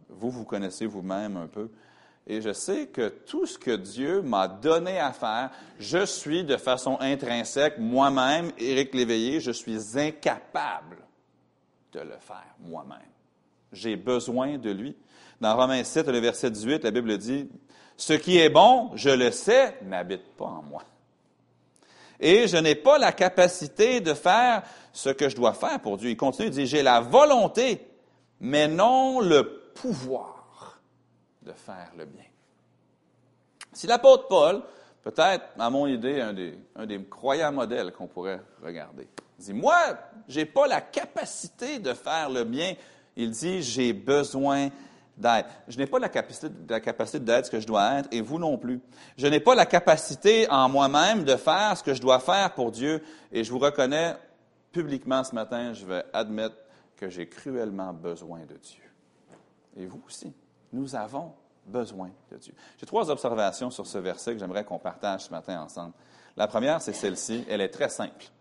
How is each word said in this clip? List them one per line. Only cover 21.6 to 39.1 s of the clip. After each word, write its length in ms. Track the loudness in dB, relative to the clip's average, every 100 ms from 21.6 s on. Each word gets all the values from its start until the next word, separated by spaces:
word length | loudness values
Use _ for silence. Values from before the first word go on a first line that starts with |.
| _ _ _ _ -20 -2
Et 280 | 6 6 6
je 100 | 4
n'ai 180 | 4 4
pas 240 | 6 6
la 120 | 6
capacité 880 | 4 2 6 4 4 -6 2 2 4
de 140 | 0
faire 480 | 0 4 4 4 2 -4 -16 -20
ce 160 | -6 -4
que 180 | 0 -2
je 80 | 2
dois 180 | 2
faire 260 | 2 -2 -4
pour 180 | -4 -6
Dieu. » 120 | -4
Il 60 | -2
continue, 320 | -2 -2 -4
il 40 |
dit, « 120 | -4 -2
J'ai 160 | 2
la 180 | 6 4
volonté, 920 | 6 8 8 6 4 2 0 -2 -8 _ _ _ _ _
mais 280 | -2 2 2
non 520 | 4 4 4 2 2
le 520 | 4 6 4 -4 -20
pouvoir 640 | -12 -8 -6 -6 -8 -8 -18 -20 -20 -20 -20 _ _ _ _ _ _
de 120 | -20
faire 380 | -20 -18 -18 -18 -18
le 80 | -18
bien. » 200 | -20 _ _ _ _ _ _ _ _ _ _ _ _ _ _ -20
Si 140 | -8 0
l'apôtre 400 | 6 8 8 6
Paul, 340 | 4 4 2 -6 -20 -20 _
peut-être, 440 | -6 2 2 2 -4 -4
à 140 | -2
mon 160 | 0 -2
idée, 340 | -2 -4 -4
un 120 | -4
des, 220 | -6 -10 -12 -20 -14
un 100 | -10
des 180 | -10
croyants 480 | -12 -8 -4 -2 -2
modèles 400 | -2 -4 -4 -6
qu'on 120 | -10 -16
pourrait 340 | -10 -8 -10 -14 _
regarder, 440 | -16 -14 -16 -18 -20